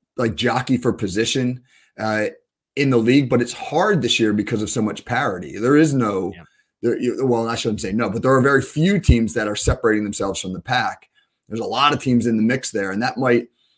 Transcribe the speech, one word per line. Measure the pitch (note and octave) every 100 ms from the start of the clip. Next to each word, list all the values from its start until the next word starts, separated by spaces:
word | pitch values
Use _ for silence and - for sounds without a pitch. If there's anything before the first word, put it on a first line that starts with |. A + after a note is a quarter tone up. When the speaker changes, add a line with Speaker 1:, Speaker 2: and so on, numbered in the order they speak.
| _ -
Speaker 1:
like, | A#2 -
jockey | A#2+ A#2+ C3 B2
for | B2
position, | - G2+ G2+ A2+ C3+ B2 B2+ _ _ _ -
uh, | A2 G#2+ G#2+ - _ _ _ -
in | C#3
the | B2
league, | A2+ C#3 B2+
but | B2
it's | A#2+
hard | - - D#3 G#3 F#3+
this | A#2+ -
year | A2
because | G#2 G2+ A2
of | G#2
so | A#2+
much | G#2+ -
parity. | - B2 C#3 F2+ C#2+ G2
There | A#2+ D3
is | D#3 C#3
no, | G#2+ G2 F#2 E2+
Speaker 2:
Yeah. | D#2+ _ _ _
Speaker 1:
there, | A#2 -
you, | A#2+ G#2+ C3
well, | A#2 A2+
I | A#2
shouldn't | A#2+ G#2
say | G2
no, | G#2+ G2
but | G#2+
there | C3
are | C3
very | C3+ C3+
few | C3 D3+ F3+ G3+
teams | - A#2+ A2
that | A#2 G#2+
are | G#2
separating | - - A2+ G#2+
themselves | G#2 G2+ G2 F#2
from | F#2
the | F2+
pack. | - B2+ G#2 - _ _ _ _ -
There's | A2
a | G2
lot | A2+ D3
of | C#3+
teams | C3+ A#2+ A#2
in | A2
the |
mix | A2 C3 -
there, | G#2+ G2
and | G2
that | A#2+ -
might, | C3 A#2+ - _ _